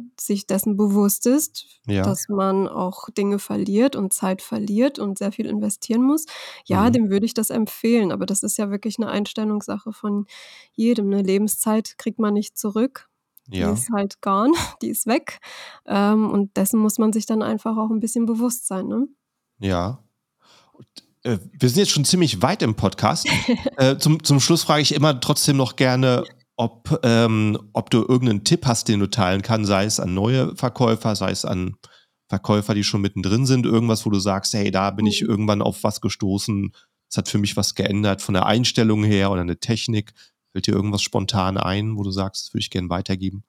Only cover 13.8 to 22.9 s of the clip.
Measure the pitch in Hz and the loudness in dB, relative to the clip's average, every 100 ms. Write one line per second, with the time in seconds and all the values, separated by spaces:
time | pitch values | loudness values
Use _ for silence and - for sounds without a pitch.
13.8 | - 214 202 - - 196 240 330 - - | -2 -2 -2 -4 -2 2 4 2 0 -6
14.8 | 226 - - 269 - - - - - - | -6 -4 0 -2 -2 -14 -16 -20 -20 -18
15.8 | - 196 202 214 214 202 202 - 196 226 | -4 0 2 4 2 2 0 0 0 2
16.8 | 214 - 220 220 - 220 214 220 226 220 | 2 2 2 0 0 -2 -2 -4 -2 -2
17.8 | 214 220 226 233 226 226 240 233 - 190 | 0 -2 -2 -2 0 0 -2 -2 -6 -6
18.8 | - 214 269 _ _ _ _ - 98 90 | -4 -2 -4 _ _ _ _ -6 -2 0
19.8 | 92 131 _ _ _ _ _ _ _ - | -2 -6 _ _ _ _ _ _ _ -20
20.8 | - - - _ 120 107 - - 127 135 | -20 -20 -20 _ -4 -4 -4 0 2 4
21.8 | 196 156 135 185 156 98 120 - 120 107 | 2 2 2 2 2 2 0 2 0 0
22.8 | 98 | 0